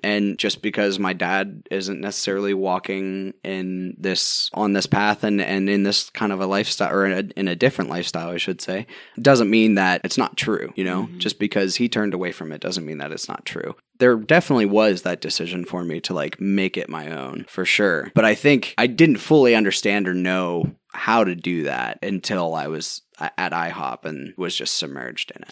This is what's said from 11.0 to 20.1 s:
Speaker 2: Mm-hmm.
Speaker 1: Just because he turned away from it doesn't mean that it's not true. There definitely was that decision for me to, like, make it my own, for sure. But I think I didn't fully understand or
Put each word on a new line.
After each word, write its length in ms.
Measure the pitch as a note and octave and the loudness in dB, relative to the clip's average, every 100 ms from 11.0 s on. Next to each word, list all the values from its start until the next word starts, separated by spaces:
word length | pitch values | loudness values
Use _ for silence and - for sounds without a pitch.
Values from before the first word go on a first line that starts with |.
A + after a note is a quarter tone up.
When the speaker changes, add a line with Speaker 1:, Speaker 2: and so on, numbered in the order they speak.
Speaker 2:
Mm-hmm. 160 | F2+ F2 | -4 -4
Speaker 1:
Just 180 | G#2 - | -6 -2
because 380 | G#2 G2+ F#2+ F#2 | -2 0 0 0
he 120 | A#2+ | 0
turned 280 | A2+ G#2 F2+ | 0 -2 -2
away 160 | F2+ | -6
from 200 | - D#2+ | -6 -10
it 80 | D2+ | -8
doesn't 240 | - F2+ D#2 | -6 -6 -6
mean 100 | D2+ | -8
that 140 | D2 | -8
it's 160 | - - | -8 -8
not 160 | - - | -10 -10
true. 300 | - - - _ - | -8 -8 -12 _ 4
There 160 | B2+ A2+ | 4 6
definitely 500 | G#2+ E3 - B2+ G2+ | 4 4 4 4 4
was 380 | G#2 A2 F2+ | 6 4 2
that 180 | F2+ F2 | -2 -4
decision 420 | E2 - E2+ F2+ | -4 -4 -4 -6
for 200 | E2+ F2+ | -6 -6
me 180 | F2 D#2+ | -4 -6
to, 120 | - F2 | -4 -4
like, 260 | D2+ - | -4 -2
make 340 | G2 G2 F#2+ - | 0 2 0 -2
it 140 | - | -6
my 220 | D#2 D2+ | -8 -10
own, 340 | D#2 C2 - E2 | -10 -10 -12 -10
for 180 | - F2+ | -4 0
sure. 460 | - G2+ D#2+ - - | 2 4 2 2 4
But 100 | A2 | 4
I 80 | G#2+ | 4
think 380 | C#3+ C3+ - - | 4 4 2 0
I 80 | B2 | 2
didn't 300 | A2+ E3 A2 | 6 6 4
fully 360 | - D#3 B2+ A2+ | 4 6 8 6
understand 520 | G2+ - G#2 G2+ | 4 2 0 0
or 80 | F#2 | 0